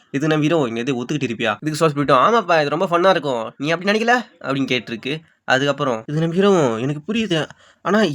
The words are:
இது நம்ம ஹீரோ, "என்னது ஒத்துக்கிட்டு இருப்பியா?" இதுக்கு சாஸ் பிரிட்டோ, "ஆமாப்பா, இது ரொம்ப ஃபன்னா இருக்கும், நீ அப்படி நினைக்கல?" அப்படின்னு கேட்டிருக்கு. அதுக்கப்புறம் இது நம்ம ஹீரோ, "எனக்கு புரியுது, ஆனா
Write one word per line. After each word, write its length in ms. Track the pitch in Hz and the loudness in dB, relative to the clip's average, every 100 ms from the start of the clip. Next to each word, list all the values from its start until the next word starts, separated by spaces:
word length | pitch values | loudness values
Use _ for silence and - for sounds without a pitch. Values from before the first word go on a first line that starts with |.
| _ | _
இது 160 | 139 156 | -4 0
நம்ம 160 | 151 | 0
ஹீரோ, 160 | 151 165 120 | 2 2 0
"என்னது 260 | 117 123 | -2 -4
ஒத்துக்கிட்டு 360 | 120 123 151 123 | -4 -4 -4 -4
இருப்பியா?" 240 | 110 110 104 | -2 -2 -2
இதுக்கு 220 | 151 151 | -6 0
சாஸ் 140 | 160 143 | 0 2
பிரிட்டோ, 220 | 143 131 | 2 4
"ஆமாப்பா, 400 | 165 226 175 165 | 4 2 2 2
இது 100 | 143 | 2
ரொம்ப 200 | 156 185 | -2 0
ஃபன்னா 200 | 170 190 | 2 4
இருக்கும், 440 | 170 143 120 113 - | 2 0 -4 -6 -6
நீ 120 | 147 | -4
அப்படி 220 | 170 196 | -2 0
நினைக்கல?" 240 | 214 233 247 226 _ | 0 2 0 -2 _
அப்படின்னு 300 | 135 135 123 | -6 -4 -2
கேட்டிருக்கு. 440 | 127 110 113 127 160 _ _ - | -2 -4 -10 -8 -8 _ _ -2
அதுக்கப்புறம் 580 | 131 143 147 135 110 131 | 0 0 0 -2 -2 -4
இது 120 | 151 | -2
நம்ம 160 | 165 175 | -2 2
ஹீரோ, 140 | 202 185 127 113 | 4 4 2 0
"எனக்கு 220 | 135 147 | -4 -6
புரியுது, 360 | 170 226 214 160 - - _ _ 165 | -4 -4 -2 -2 -4 -12 _ _ -2
ஆனா 140 | 214 180 | 2 2